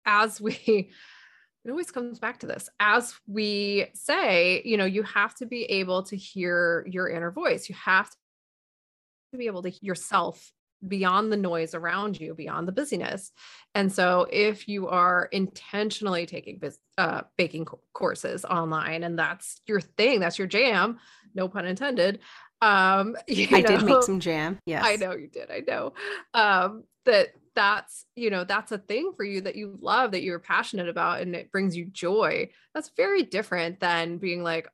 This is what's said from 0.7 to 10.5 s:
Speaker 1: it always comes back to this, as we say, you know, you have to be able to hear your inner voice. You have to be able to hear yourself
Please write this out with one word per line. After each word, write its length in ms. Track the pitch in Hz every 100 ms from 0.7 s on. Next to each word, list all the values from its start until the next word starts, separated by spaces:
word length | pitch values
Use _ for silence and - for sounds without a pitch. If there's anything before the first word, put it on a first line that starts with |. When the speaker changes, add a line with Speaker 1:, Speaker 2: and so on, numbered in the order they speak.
| 208 185 - - - - _ _ _
Speaker 1:
it 60 | 233
always 200 | 285 339
comes 300 | - 240 233
back 180 | 220 247
to 60 | -
this, 220 | - - -
as 340 | 208 220 240 - -
we 600 | 202 214 202 202 202 -
say, 680 | - - 320 320 175 180 185
you 120 | - 214
know, 80 |
you 180 | 190 190
have 320 | 208 208 214 -
to 100 | 240
be 180 | 247
able 400 | 226 196 185 185
to 120 | 190 196
hear 680 | - 190 180 175 175 170 -
your 200 | 185 185
inner 240 | 165 170
voice. 360 | 196 330 180 -
You 60 |
have 340 | 185 - 190 202 - _ _ _ _ _ _ _ _ _ _ _
to 60 | 254
be 80 | 240
able 160 | 185
to 60 | 180
hear 100 | 180
yourself 720 | 202 170 - 202 170 - -